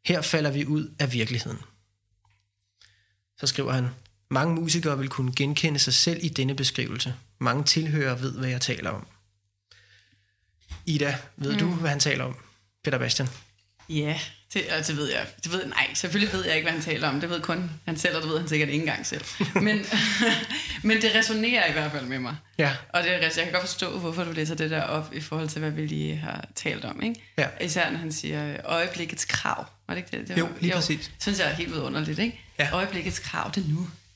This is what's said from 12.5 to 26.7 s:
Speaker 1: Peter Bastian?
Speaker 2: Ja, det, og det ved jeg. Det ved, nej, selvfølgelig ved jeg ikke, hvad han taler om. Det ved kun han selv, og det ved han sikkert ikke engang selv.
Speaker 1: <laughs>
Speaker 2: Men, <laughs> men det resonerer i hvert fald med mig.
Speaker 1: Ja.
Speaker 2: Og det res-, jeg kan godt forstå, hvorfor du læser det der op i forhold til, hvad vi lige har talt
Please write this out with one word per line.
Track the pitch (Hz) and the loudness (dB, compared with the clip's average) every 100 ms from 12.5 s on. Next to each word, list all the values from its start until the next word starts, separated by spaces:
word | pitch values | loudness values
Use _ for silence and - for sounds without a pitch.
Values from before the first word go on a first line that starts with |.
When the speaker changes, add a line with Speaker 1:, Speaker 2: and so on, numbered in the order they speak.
| _ _ _ | _ _ _
Speaker 1:
Peter | - 131 | -2 0
Bastian? | 123 - 127 - - _ _ _ - | 0 0 -2 -6 -20 _ _ _ -6
Speaker 2:
Ja, | 156 147 156 - - _ | -2 -2 -2 -6 -12 _
det, | 202 185 | -4 -2
og | 160 156 | -2 0
det | 147 | -2
ved | 147 | 0
jeg. | 131 - - | -2 -4 -8
Det | 165 | -4
ved, | 180 165 | -4 0
nej, | - 131 | 2 2
selvfølgelig | - 180 196 208 | 0 0 2 2
ved | 185 175 | 2 2
jeg | 156 | 2
ikke, | 160 | 2
hvad | |
han | 160 | -2
taler | 160 151 151 | -2 0 2
om. | 139 | 2
Det | 170 | 0
ved | 175 | -2
kun | - 165 175 156 - | 0 -2 -2 -6 -4
han | 156 | 0
selv, | 175 165 | 0 0
og | |
det | 160 | 0
ved | 160 | 0
han | 165 | 2
sikkert | 156 147 | 2 2
ikke | 147 | 2
engang | 156 120 - | 0 -2 -4
selv. | - - - 196 | -6 -8 -4 0
Speaker 1:
<laughs> | 190 208 | 2 4
Speaker 2:
Men, | 208 196 220 220 - 226 | 2 2 2 2 4 4
<laughs> | 190 - - - - | 2 0 -6 -4 0
men | 208 220 | 4 4
det | 220 214 | 6 4
resonerer | 214 220 233 247 170 | 4 2 4 4 4
i | |
hvert | 151 151 | 2 0
fald | 143 127 | -2 -4
med | 131 | -4
mig. | 123 151 - - | -4 -6 -8 2
Speaker 1:
Ja. | 147 135 - | 2 2 -2
Speaker 2:
Og | 175 | 0
det | 175 | 2
res-, | 180 160 160 | 2 2 2
jeg | |
kan | 170 | 0
godt | 180 | 0
forstå, | 185 - 185 - | -2 -2 -2 -2
hvorfor | 170 165 | -2 -2
du | 170 | -2
læser | 160 156 165 | 0 0 0
det | 156 | 0
der | 156 | 0
op | - 156 156 | 0 -2 -4
i | 156 | -8
forhold | 151 156 156 | -4 -4 -2
til, | 156 | -2
hvad | 156 | -4
vi | 156 151 | -2 -2
lige | 156 151 156 | -2 -2 -2
har | 151 - - - | -4 -8 -8 -6
talt | - | -4